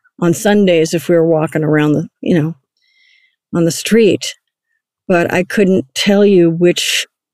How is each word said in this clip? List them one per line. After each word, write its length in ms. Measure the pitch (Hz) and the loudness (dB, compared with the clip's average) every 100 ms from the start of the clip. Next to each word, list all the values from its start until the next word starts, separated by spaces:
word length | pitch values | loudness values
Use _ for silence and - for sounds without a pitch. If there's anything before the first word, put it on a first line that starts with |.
| _ - | _ -4
on 140 | 170 | -4
Sundays 600 | 165 214 208 190 170 160 | -2 0 2 2 2 0
if 140 | 170 - | -2 0
we 80 | 170 | 0
were 120 | 165 | 2
walking 360 | 156 160 156 | 0 -2 -2
around 300 | 151 151 151 | 0 0 0
the, 160 | 147 165 _ | -2 -4 _
you 120 | - | -2
know, 220 | 180 156 170 _ _ _ _ _ _ _ _ _ | -2 -2 -6 _ _ _ _ _ _ _ _ _
on 120 | 175 165 | -2 -2
the 60 | |
street. 640 | - - 226 208 - - - _ _ _ _ _ _ - | -4 0 2 2 0 -6 -14 _ _ _ _ _ _ -2
But 240 | 175 170 | -2 0
I 120 | 180 | -2
couldn't 420 | 185 - 190 190 - | -2 -2 0 0 -4
tell 320 | - - 202 202 | -6 -2 2 4
you 240 | 190 170 | 4 2
which 560 | 165 175 175 - - - _ _ | 2 0 0 -4 -6 -8 _ _